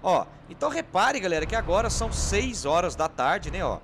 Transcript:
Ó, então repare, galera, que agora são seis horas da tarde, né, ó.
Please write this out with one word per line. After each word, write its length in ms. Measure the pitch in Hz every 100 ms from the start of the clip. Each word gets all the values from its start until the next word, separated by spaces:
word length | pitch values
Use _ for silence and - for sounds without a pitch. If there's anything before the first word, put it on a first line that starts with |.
Ó, 220 | - 165 92 - -
então 220 | 185 294
repare, 500 | 311 320 180 233 277
galera, 240 | 185 165
que 100 | 156
agora 360 | 226 165 185 226
são 200 | - 226
seis 540 | - - 202 254 220
horas 320 | 143 160 175 -
da 140 | 156
tarde, 400 | - 127 185 151
né, 120 | 185
ó. 160 | 156 95